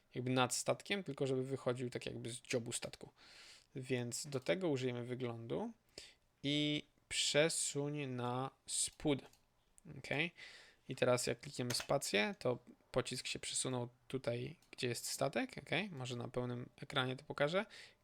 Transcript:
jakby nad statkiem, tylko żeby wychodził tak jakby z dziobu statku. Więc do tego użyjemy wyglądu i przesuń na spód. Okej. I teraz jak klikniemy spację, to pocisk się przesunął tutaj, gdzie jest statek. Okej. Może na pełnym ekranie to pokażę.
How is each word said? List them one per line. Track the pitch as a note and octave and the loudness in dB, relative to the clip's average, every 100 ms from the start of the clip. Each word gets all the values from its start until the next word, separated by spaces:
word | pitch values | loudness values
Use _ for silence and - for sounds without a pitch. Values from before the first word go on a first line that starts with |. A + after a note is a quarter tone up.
| _ | _
jakby | C3+ B2 | -4 2
nad | B2+ B2 | 4 4
statkiem, | - - C3 - G3+ | 4 2 2 2 -2
tylko | F#3 C3+ C3+ | -2 0 2
żeby | C3 | 2
wychodził | C3 C3+ - B2 B2 | 0 0 0 0 0
tak | A#2 B2 | -4 -4
jakby | A#2+ A#2+ | -6 -6
z | A#2+ | -8
dziobu | - B2+ A#2 | -2 -2 0
statku. | - - - - - - - - - _ C#3+ | -4 -4 -8 -16 -18 -20 -20 -20 -20 _ -8
Więc | C3 B2+ A#2+ - D3+ | 0 0 0 -4 -4
do | C#3 | -2
tego | - F3 F3+ | 2 2 4
użyjemy | C#3 B2+ A#2+ | 2 0 -2
wyglądu | A#2+ B2 B2 A#2 A#2 C#3+ A#3 A3+ _ - - - _ _ | -4 -4 -4 -4 -4 -2 -4 -8 _ -18 -18 -18 _ _
i | C#3 D3 D3 D3 - _ - | 0 2 2 0 -4 _ -6
przesuń | - - D3 D#3+ - - C#3+ C#3+ D3 C#3 | 0 4 6 4 4 0 0 -2 -2 -2
na | B2 B2 B2 C3+ - - | -2 0 0 -2 -6 -4
spód. | - - - D#3 C3+ - - _ _ _ _ - C#3+ | -2 -2 0 2 2 0 -18 _ _ _ _ -16 -10
Okej. | - C3+ E3 - - - - - - | -2 0 0 -4 -16 -18 -20 -16 -10
I | C3+ | 2
teraz | B2+ B2 - | 4 6 4
jak | B2+ | -2
klikniemy | - - B2 | -4 -4 0
spację, | A#2+ - C#3+ - G3 G#3 G3+ | 0 2 2 4 2 2 2
to | B2+ B2 - - _ | 0 0 -4 -20 _
pocisk | - B2 B2+ - | -2 0 -2 -4
się | C3+ | -4
przesunął | - - C3+ B2+ A#2+ - - | -2 -2 0 0 -4 -8 -6
tutaj, | C3 B2 A#2+ C3 - _ | -4 0 -2 -2 -10 _
gdzie | - B2 | -2 0
jest | A#2+ - | 0 -2
statek. | - C#3 A3 C4 - | 0 2 2 -2 -4
Okej. | D3 C#3 G#3 | -2 -2 -2
Może | D3+ B2 A#2+ | -4 -4 -4
na | A#2+ | -4
pełnym | B2+ B2 B2 B2 - | -2 -2 -2 -6 -12
ekranie | - C#3+ B2+ C3 | -4 0 2 0
to | |
pokażę. | - B2+ D3 F3+ A3 - - - | -4 0 2 2 0 -6 -18 -16